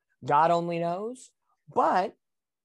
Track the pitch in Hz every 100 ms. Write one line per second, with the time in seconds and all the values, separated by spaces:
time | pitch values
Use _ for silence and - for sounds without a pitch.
0 | _ _ 127 143 165 170 170 170 170 175
1 | 214 254 - _ _ _ _ - 294 220
2 | 196 - _ _ _ _